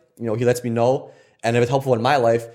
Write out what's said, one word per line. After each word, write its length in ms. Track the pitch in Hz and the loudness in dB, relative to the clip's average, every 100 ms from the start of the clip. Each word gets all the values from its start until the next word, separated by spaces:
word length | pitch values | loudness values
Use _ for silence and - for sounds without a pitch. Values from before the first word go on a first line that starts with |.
| _ - | _ -10
you 60 | |
know, 100 | 117 | -6
he 100 | 107 | 0
lets 180 | 120 123 | 0 0
me 60 | 123 | -2
know. 400 | 117 120 139 - - _ _ | 0 0 0 -6 -20 _ _
And 140 | 113 117 | -2 0
if 60 | |
it's 80 | 120 | 2
helpful 240 | 135 135 | 0 0
in 80 | 117 | 0
my 140 | 127 143 | 2 2
life, 300 | 117 117 117 | 2 0 -4